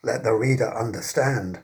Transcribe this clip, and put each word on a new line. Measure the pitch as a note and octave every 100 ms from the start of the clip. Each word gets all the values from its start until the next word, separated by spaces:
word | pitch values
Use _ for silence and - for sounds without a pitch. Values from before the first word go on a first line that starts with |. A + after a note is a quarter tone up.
let | A#2 A2+
the | A2+
reader | A2 C3 C3 A2+
understand | A2 A#2 G2+ - - C3+ B2+ F#2 F2+